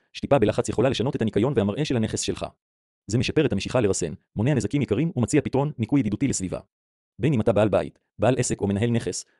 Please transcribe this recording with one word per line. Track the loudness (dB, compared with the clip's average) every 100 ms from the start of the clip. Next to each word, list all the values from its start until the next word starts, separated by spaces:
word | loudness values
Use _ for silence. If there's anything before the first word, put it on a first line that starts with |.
| _
שטיפה | -10 -4 0
בלחץ | 0 0 -2
יכולה | 0 0
לשנות | 0 -2 -2
את |
הניקיון | -2 0 0 2
והמראה | 0 -2 -2
של | -2
הנכס | -2 -2
שלך. | -4 -6 -10 -12 _ _ _ _ -2
זה | -2
משפר | 0 0 0
את |
המשיכה | -2 -2 0
לרסן, | 0 0 -4 -8 _ -2
מונע | 0
נזקים | 2 0 0
יקרים | 0 0 0 0
ומציע | 2 2
פתרון | 2 0 -2 -2
ניקוי | 0 0
ידידותי | 0 -2 -2
לסביבה. | -2 -6 -8 -12 _ _ _ _ -2
בין | 0
אם | 2
אתה | 4
בעל | 4 4
בית, | 4 0 -10 _ 0
בעל | 2 2
עסק | 0 -2
או | 0
מנהל | 0 2
נכס, | 0 -2 -6 -12